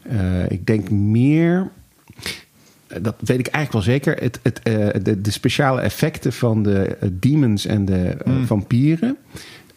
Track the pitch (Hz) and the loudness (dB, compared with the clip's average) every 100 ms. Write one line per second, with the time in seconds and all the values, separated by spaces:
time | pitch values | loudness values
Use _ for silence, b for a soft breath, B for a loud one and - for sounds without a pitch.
0 | - 110 92 90 90 98 92 110 - 104 | -6 -2 0 0 -2 -4 0 0 0 0
1 | 101 113 131 156 170 180 190 - - _ | 2 2 4 4 2 0 -2 -10 -20 _
2 | _ - B B B _ _ _ - 87 | _ -16 B B B _ _ _ -16 -6
3 | 107 - 107 127 123 147 143 113 95 135 | -6 -4 0 0 0 -2 0 0 2 2
4 | 165 - 120 - 123 - 120 110 104 104 | 0 0 -2 0 -2 -2 0 2 2 0
5 | 98 101 107 - 127 - 139 127 104 - | 0 0 -2 -2 -2 2 0 2 -2 -2
6 | 156 - - - 120 110 104 98 95 - | -4 -2 -4 0 0 2 2 2 0 -2
7 | 107 90 123 151 127 101 - 104 98 92 | -4 0 0 2 2 0 0 0 2 0
8 | 90 - - 131 120 107 95 120 143 160 | 0 -2 -2 0 0 0 2 2 2 2
9 | 233 285 - B B B B | -2 -4 -10 B B B B